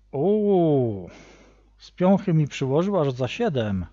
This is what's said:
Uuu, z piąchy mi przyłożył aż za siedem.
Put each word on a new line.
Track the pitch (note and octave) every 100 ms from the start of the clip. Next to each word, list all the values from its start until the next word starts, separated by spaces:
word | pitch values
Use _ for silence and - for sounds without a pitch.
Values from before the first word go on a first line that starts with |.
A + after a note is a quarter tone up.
| _
Uuu, | C3+ F3 G#3+ G3+ F#3+ E3 C#3 A#2+ G2 F2 - - - - _ _ _
z | -
piąchy | - F#3 F#3+ F#3+
mi | D#3+ D3
przyłożył | - C3+ C#3+ F#3+ G3
aż | C#3+
za | B2 B2+
siedem. | - A#3 C3+ G#2+ F#2+ E2+